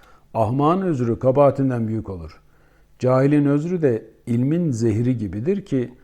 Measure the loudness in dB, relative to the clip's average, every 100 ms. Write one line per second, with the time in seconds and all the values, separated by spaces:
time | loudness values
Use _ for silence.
0 | -20 -20 _ -2 0 2 2 2 0 -2
1 | -2 0 2 4 4 4 -2 0 -2 -4
2 | -6 -10 -12 -18 _ _ _ _ _ -4
3 | 0 2 4 4 2 0 -2 0 0 0
4 | -6 _ -4 -2 0 0 -2 0 0 0
5 | 0 -2 -4 -6 -4 -4 -4 -4 -4 -10